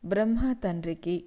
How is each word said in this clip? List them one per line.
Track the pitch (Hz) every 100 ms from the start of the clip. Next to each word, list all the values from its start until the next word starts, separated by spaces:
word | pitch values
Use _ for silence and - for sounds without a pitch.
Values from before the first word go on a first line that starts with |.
| -
బ్రహ్మ | 196 220 226 262
తండ్రికి | 240 190 170 165 165 165 175